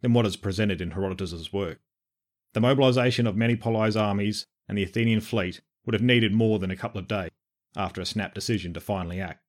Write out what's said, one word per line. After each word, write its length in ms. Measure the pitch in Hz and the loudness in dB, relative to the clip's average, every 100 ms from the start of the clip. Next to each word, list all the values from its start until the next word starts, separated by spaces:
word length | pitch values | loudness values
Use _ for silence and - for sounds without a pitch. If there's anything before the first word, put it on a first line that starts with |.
than 120 | 123 | 4
what 120 | 120 107 | 4 4
is 100 | - | 0
presented 460 | 98 92 107 90 | -4 0 0 0
in 100 | 87 | -4
Herodotus's 600 | 82 95 92 95 85 78 | -4 -4 -4 -8 -8 -6
work. 260 | 98 95 - _ _ _ _ _ _ _ | -4 -4 -8 _ _ _ _ _ _ _
The 80 | - | 0
mobilisation 680 | 117 135 131 127 123 120 117 | 2 6 6 6 2 2 0
of 80 | 101 | 2
many 200 | 117 117 | 2 2
Pollai's 400 | 117 113 110 110 | 0 0 2 2
armies 520 | 107 101 101 104 - _ _ | 0 0 -2 -4 -10 _ _
and 100 | 101 | -4
the 60 | |
Athenian 380 | 92 123 117 110 | -2 0 2 2
fleet 400 | 110 117 90 85 _ _ - | 0 -2 -2 -6 _ _ -4
would 80 | |
have 80 | 113 | 0
needed 320 | 120 120 110 | 4 4 4
more 240 | 107 113 110 | 4 2 2
than 140 | 95 | -2
a 40 | 95 | -4
couple 240 | 110 101 | -6 -8
of 80 | 90 | -6
days 220 | 104 87 _ _ _ _ - | -4 -6 _ _ _ _ -8
after 260 | 95 - | -6 -6
a 40 | 90 | -6
snap 280 | 107 98 | -4 -6
decision 400 | - - 110 87 | -6 -4 -4 -4
to 60 | 82 | -10
finally 400 | - 101 87 90 | -6 -6 -4 -6
act. 240 | 92 80 | -8 -12